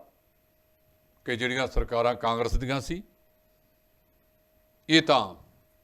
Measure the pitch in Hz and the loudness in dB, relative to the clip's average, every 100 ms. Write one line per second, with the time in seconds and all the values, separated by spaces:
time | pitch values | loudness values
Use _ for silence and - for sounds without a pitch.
0 | - _ _ _ _ _ _ _ _ _ | -14 _ _ _ _ _ _ _ _ _
1 | _ _ - 117 123 127 - - 117 117 | _ _ -6 -4 -2 -2 -2 -2 -2 0
2 | 117 120 113 117 117 113 127 135 - 170 | 0 0 -2 0 0 -2 -2 -4 -6 -10
3 | - _ _ _ _ _ _ _ _ _ | -12 _ _ _ _ _ _ _ _ _
4 | _ _ _ _ _ _ _ _ - 160 | _ _ _ _ _ _ _ _ 2 4
5 | 156 135 98 85 - _ _ _ | 6 2 2 -10 -20 _ _ _